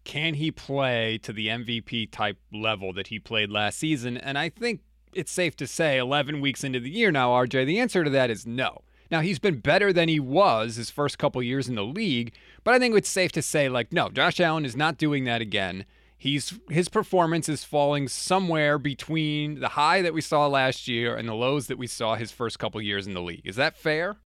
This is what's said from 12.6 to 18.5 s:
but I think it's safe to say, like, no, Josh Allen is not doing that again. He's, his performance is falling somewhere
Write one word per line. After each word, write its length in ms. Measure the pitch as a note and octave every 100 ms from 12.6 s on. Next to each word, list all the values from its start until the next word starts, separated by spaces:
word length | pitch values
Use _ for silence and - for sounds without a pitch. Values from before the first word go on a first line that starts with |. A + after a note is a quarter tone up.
| G#3+
but 80 |
I 60 | B3+
think 140 | B3
it's 140 | G#3 -
safe 240 | G3 F3
to 80 | D#3+
say, 280 | - D#3 C3+
like, 240 | B2 A2+
no, 160 | C3 G#2
Josh 320 | G2+ E3+ -
Allen 240 | E3 D#3+ C#3
is 100 | A#2+
not 220 | D#3 C#3
doing 260 | D3+ C#3+
that 160 | B2+ A#2
again. 460 | A2 G2+ F#2 F#2 - _ _ _
He's, 420 | C3+ C#3+ - F#3 -
his 200 | D3+ F3
performance 580 | A3 - F#3 E3 E3 D#3+
is 160 | C#3+
falling 460 | - D3+ C#3+ D3 C3
somewhere 680 | - - F#3 F#3